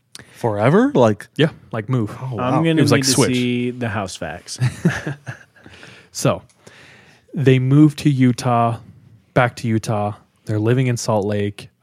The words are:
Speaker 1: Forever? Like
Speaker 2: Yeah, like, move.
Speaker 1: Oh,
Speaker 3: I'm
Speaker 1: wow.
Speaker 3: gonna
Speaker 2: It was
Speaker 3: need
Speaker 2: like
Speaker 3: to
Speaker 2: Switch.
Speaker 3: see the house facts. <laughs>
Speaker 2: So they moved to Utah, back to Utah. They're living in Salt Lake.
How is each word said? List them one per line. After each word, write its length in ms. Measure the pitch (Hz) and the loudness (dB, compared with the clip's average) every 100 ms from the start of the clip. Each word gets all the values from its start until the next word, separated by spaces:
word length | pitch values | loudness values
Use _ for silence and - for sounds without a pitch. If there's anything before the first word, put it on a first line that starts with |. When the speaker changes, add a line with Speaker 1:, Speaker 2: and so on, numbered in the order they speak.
| _ - - - | _ -20 -20 -6
Speaker 1:
Forever? 560 | 117 104 113 180 262 | -4 0 4 4 4
Like 340 | 294 120 107 - - | 4 4 2 -4 -2
Speaker 2:
Yeah, 120 | 151 - - | -2 -2 -12
like, 180 | 113 107 | -10 -4
move. 260 | 127 104 - | -4 -4 -8
Speaker 1:
Oh, 40 | 131 | -10
Speaker 3:
I'm 120 | 120 | -6
Speaker 1:
wow. 140 | 127 131 | -2 0
Speaker 3:
gonna 120 | 165 | 2
Speaker 2:
It 120 | 160 | 2
was 100 | - | 2
Speaker 3:
need 60 | 139 | 2
Speaker 2:
like 60 | 135 | 2
Speaker 3:
to 40 | |
Speaker 2:
Switch. 240 | 127 135 | 0 0
Speaker 3:
see 380 | 123 123 123 123 | 0 -2 -2 -4
the 180 | 123 117 | -6 -6
house 260 | 104 95 - | -6 -8 -10
facts. 440 | 80 82 - - | -12 -12 -14 -4
<laughs> 60 | 123 - 175 - - 143 - - _ _ - - - - _ | -4 -2 -4 -4 -8 -12 -14 -18 _ _ -20 -20 -20 -20 _
Speaker 2:
So 320 | - 139 101 - _ - - - - - _ _ | -4 -2 -2 -8 _ -20 -20 -20 -20 -20 _ _
they 240 | 196 131 131 | 0 4 4
moved 400 | 127 143 151 143 | 4 6 4 4
to 100 | 151 | 0
Utah, 680 | 135 127 120 127 120 117 110 - - _ _ _ | 2 2 2 0 0 0 -2 -10 -20 _ _ _
back 220 | - 123 - | 0 0 0
to 100 | 120 | -4
Utah. 460 | 110 - 107 104 104 _ _ - | -2 -2 -2 -4 -6 _ _ -6
They're 140 | 107 | -2
living 260 | 110 123 127 | 0 2 0
in 100 | 120 | -2
Salt 280 | - 107 101 | -2 -2 -2
Lake. 440 | 104 101 - - _ | -4 -4 -8 -18 _